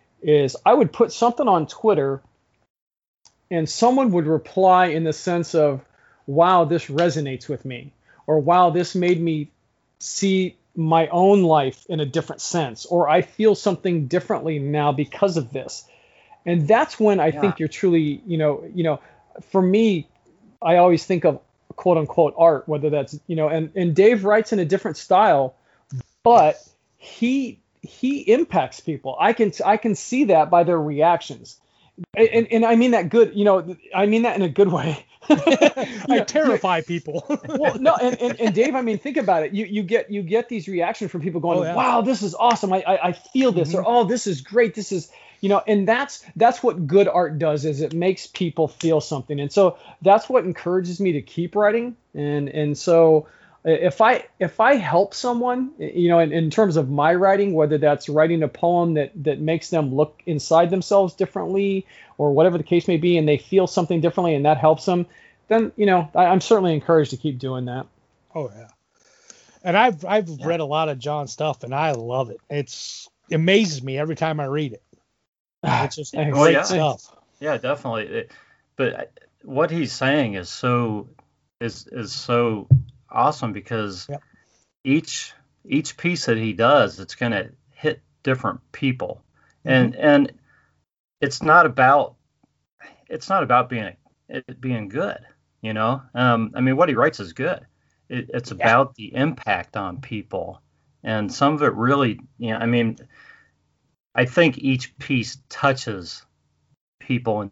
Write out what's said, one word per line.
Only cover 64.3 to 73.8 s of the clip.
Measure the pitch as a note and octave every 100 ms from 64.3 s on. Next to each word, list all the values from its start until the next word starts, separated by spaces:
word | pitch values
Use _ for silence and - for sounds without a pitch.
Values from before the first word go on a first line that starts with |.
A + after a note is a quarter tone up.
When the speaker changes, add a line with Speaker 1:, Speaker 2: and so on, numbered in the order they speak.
Speaker 1:
and | D3 D3
that | D#3
helps | D#3 D#3+ -
them, | F3 F3 _ _ _ _
then, | A3+ A3 -
you | G3+
know, | F#3 D#3 -
I, | F3+
I'm | F#3+
certainly | - G#3+ F#3
encouraged | D#3 - E3 C#3
to | B2+
keep | D#3 B2
doing | C3 C3 B2
that. | B2 - _ _ _ _
Speaker 3:
Oh, | E3 B2+
yeah. | G2+ - _ _ _ _ _ _ - _ _
And | F#3 F#3
I've, | B3 D#3+
I've | F3 G#3+ E3+
Speaker 2:
Yeah. | D3 C#3+
Speaker 3:
read | E3+
a | D3
lot | D3+ D#3+
of | C3
John's | C3 D3+ C3
stuff, | - D#3 -
and | A#2+ C3+
I | D#3+
love | B2+ A#2 B2+ A#2+
it. | G2 _
It's, | D3 C3 - - - - _ _
it | D#3+
amazes | E3 G3+ G3+ D3